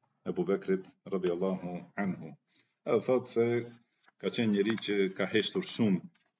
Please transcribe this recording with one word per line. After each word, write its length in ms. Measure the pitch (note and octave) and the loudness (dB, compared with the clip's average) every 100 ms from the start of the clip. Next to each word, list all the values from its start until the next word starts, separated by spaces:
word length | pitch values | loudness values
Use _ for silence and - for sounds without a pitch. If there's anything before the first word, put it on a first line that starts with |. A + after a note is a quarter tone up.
| _ _ - | _ _ -6
Ebu 180 | F2+ | -2
Bekrit, 440 | E3+ - - F#2+ - _ F#2 | 0 0 0 -2 -2 _ -6
radhiyallahu 680 | F#2+ F2+ E2+ F#2+ F#2 F2+ F2 - - | -2 0 0 0 -2 -6 -10 -10 -6
anhu. 360 | G2 E2 D#2+ - _ _ _ _ - | -4 -4 -10 -16 _ _ _ _ 0
Edhe 180 | A#2 - | 0 2
thot 220 | B2+ B2 | 0 2
se 160 | A#2 A#2 A#2+ A#2+ - _ _ _ _ | 0 2 2 -2 -12 _ _ _ _
ka 80 | G2 | -4
qenë 260 | - A2 | 0 2
njeri 220 | G2+ G#2 G#2+ | 4 4 2
që 200 | - G2+ F#2+ | 0 0 0
ka 100 | - F#2 | 0 0
heshtur 360 | A2 F#2+ G2 | 0 0 -2
shumë, 380 | - - A2 F2 - _ _ | -4 0 2 2 -2 _ _